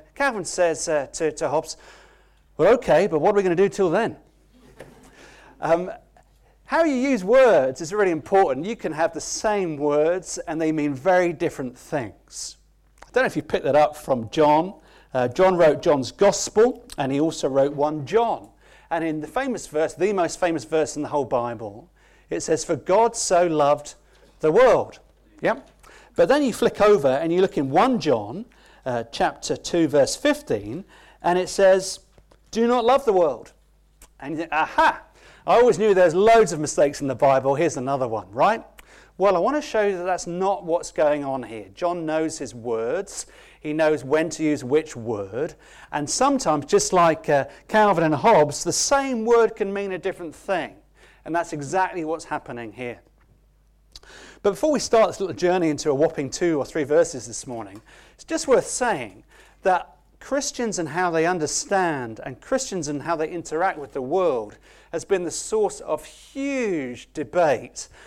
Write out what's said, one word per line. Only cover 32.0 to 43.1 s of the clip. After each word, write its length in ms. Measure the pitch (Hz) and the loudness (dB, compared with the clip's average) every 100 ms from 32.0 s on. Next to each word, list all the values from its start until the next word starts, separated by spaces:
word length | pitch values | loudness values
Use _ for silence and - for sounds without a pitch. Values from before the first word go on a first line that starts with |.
| _ _ _ _ _ | _ _ _ _ _
"Do 160 | 220 233 | -2 2
not 200 | 247 233 | 2 4
love 180 | 269 | 2
the 80 | 233 | 4
world." 400 | 185 156 113 - _ _ _ _ _ - _ | 2 2 0 -10 _ _ _ _ _ -20 _
And 120 | 135 | -10
you 80 | 160 | -8
think, 140 | 165 | -4
"Aha, 500 | 151 - - 320 - - _ - - - | -2 -2 2 0 0 -8 _ -20 -8 2
I 100 | 208 | 4
always 220 | 247 170 | 6 4
knew 140 | 214 | 4
there's 220 | 185 180 | 6 4
loads 380 | 170 220 226 180 | 6 6 6 6
of 80 | 156 | 0
mistakes 420 | 147 - 143 - | -4 0 0 0
in 60 | 139 | -6
the 60 | |
Bible. 420 | 117 139 135 131 139 | 0 2 4 2 0
Here's 200 | 165 143 | 0 -2
another 320 | 127 135 123 | -4 -4 -4
one," 240 | 107 92 | -6 -6
right? 320 | 110 180 226 - - - - - - | 0 0 0 -6 -20 -20 -20 -16 0
Well, 180 | 196 175 | 2 2
I 40 | |
want 160 | 214 294 | 0 -2
to 60 | |
show 240 | 302 220 202 | -2 -2 0
you 120 | 180 | -2
that 60 | |
that's 220 | 180 175 175 | -4 -4 -6
not 380 | 175 247 254 | -4 -2 -2
what's 260 | 175 170 - | -2 -4 -2
going 320 | - 151 147 | 0 2 2
on 200 | 139 135 | -2 -6
here. 240 | 110 113 95 | -8 -14 -14
John 320 | 95 175 175 156 | -6 -4 -4 -4
knows 320 | 160 160 - | -2 -2 -6
his 160 | 135 | -12
words. 720 | 120 117 113 117 165 - | -10 -6 -4 -2 -4 -8